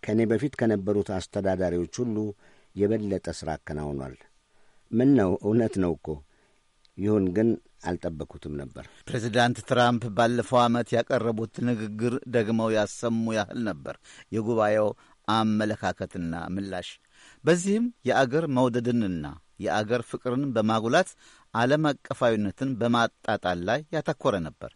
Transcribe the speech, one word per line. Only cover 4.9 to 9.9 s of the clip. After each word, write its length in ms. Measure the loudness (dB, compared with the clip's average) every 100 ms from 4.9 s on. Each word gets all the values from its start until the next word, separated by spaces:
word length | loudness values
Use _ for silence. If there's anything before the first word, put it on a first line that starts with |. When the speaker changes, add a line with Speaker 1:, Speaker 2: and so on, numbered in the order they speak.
Speaker 1:
ምን 200 | 2 6
ነው? 160 | 6 4 2
እውነት 360 | 2 2 2 2
ነው 160 | 0
እኮ። 120 | 0 -6 -10 -12 _ _ _ _ _ _ -6
ይሁን 260 | 0 2 2
ግን 180 | 2 2 0 _ _
አልጠበኩትም 720 | -6 -6 -6 -8 -12 -12 -10 -10
ነበር። 280 | -10 -14 -20 -20
Speaker 2:
ፕሬዚዳንት 540 | -8 -6 0 2 2 0
ትራምፕ 400 | 0 4 4